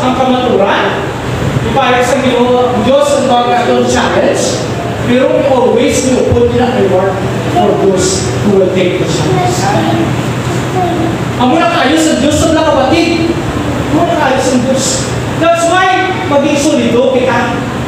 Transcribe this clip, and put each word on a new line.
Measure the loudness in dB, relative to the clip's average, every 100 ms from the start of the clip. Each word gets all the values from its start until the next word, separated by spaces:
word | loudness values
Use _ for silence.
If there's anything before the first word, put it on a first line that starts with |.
ang | -2
kamaturan, | 0 0 0 0 0 0 0 -2 -4 -6 -6 -6 -4 -2 -2 -2
ipahayag | 0 0 2
sa | 2 0
Ginoo, | 0 2 2 2 2 0
Diyos | 2 2 2 2
ang | 2
mga | 2 2 0
katong | 0 0 2
challenge, | 0 0 0 0 0 -2 -4 -4 -4 -4 -4 0
pero | 2 2 2
we | 2
always | 2 2 2 2 0 0
will | 2 2 2
put | 2
in | 2
a | 0 0
reward | 0 2 0 -2 -4 -4 -2 0
for | 2 2
those | 2 2 0 -2 -2 -2
who | 2 2
will | 2 0
take | 0 -2
the | -2
challenge. | -2 0 0 0 -2 0 0 0 0 -2 -2 -4 -4 -4 -4 -4 -2 -2 -2 -2 -4 -4 -2
Amo | 0 2
na | 0
kayo | 0 0 2
sa | 2 2
Diyos, | 0 2
ang | 2 2
mga | 2 2
kapatid. | 2 2 2 0 0 -2 -4 -4 -4 -4 -2 0
Amo |
na | 0 0
kayo | 0 0
sa | 0 0
Diyos. | 0 0 -2 -4 -4 -4 -4 -2
That's | 0 2 2
why, | 2 2 0 -2 -2 0
maging | 0 2 2
solido | 2 2 2 2 2 2
kita | 0 0 -2 -4 -4 -6